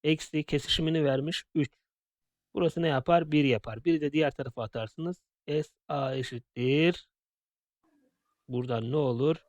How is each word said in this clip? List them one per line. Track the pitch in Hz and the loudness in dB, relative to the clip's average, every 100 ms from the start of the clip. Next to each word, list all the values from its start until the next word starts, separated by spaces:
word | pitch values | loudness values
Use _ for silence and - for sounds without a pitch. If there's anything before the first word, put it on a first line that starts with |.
Eksi | 151 156 - 151 | 2 0 -2 -6
kesişimini | 147 147 - - 160 160 | -2 -4 -2 -2 0 2
vermiş | 143 135 147 - - | 2 0 -2 -6 -4
üç. | 160 135 _ _ _ _ _ _ _ _ | -2 -2 _ _ _ _ _ _ _ _
Burası | - 170 170 | 0 0 2
ne | 165 | 0
yapar? | 135 127 170 156 | 0 4 2 4
Bir | 151 | 2
yapar. | 139 110 - 110 | 4 2 -2 -4
Biri | 170 160 | 0 0
de | 147 | 0
diğer | 151 151 | 0 0
tarafa | - 117 123 | -2 -10 -8
atarsınız. | 110 117 110 - 165 185 _ _ - | -8 -6 -8 -8 -8 -8 _ _ -4
S | 151 156 _ - | -4 -4 _ -6
A | 147 135 | -4 -2
eşittir. | 131 127 120 _ - 127 143 165 175 _ _ _ _ _ _ _ _ _ _ _ _ _ _ - | -4 -6 -10 _ -2 2 4 4 0 _ _ _ _ _ _ _ _ _ _ _ _ _ _ -8
Buradan | 123 123 117 113 | -6 -4 -4 -2
ne | 151 | 0
olur? | 139 120 143 165 | 0 2 0 0